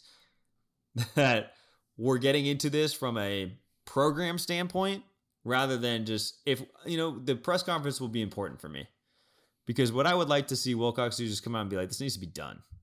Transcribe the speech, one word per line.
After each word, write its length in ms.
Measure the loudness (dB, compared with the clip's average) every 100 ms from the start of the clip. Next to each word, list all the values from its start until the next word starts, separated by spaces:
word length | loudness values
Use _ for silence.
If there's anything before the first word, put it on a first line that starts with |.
| -12 -20 _ _ _
<laughs> 600 | _ _ _ _ -4 -2 4
that 360 | 4 4 0 -12 _ _ _ -4
we're 180 | 2 4
getting 300 | 4 4 2
into 240 | 0 0
this 240 | 2 0
from 240 | 0 -2 0
a 340 | 0 -2 -4 -8 _ _
program 540 | -4 2 2 2 -2 -2
standpoint 640 | -2 -2 0 0 0 -2 -8 _ _ _
rather 320 | -2 2 2 2
than 300 | 0 0 0
just, 320 | -2 -4 -6 -2
if, 160 | -2 -4 -12 -4
you 100 | -2
know, 220 | -2 -2
the 180 | -2 -2
press 260 | 2 0
conference 380 | 0 -2 -2 -2
will 80 | -2
be 140 | -2
important 360 | -2 -2 -6 -8
for 120 | -12
me, 160 | -12 -12 _ _ _ _ _ _ _ -4
because 260 | 2 2
what 140 | 4 4
I 80 |
would 140 | 4 4
like 200 | 2 2
to 80 | -4
see 180 | -2
Wilcox 440 | 0 0 0 -2 -2
do 60 |
is 60 | -4
just 140 | -4
come 100 | -4
out 60 | -4
and 80 | -2
be 80 | -2
like, 120 | -4
"This 120 | -4
needs 140 | -4
to 60 | -6
be 60 | -8
done. 360 | -10 -12 -12 -18 -20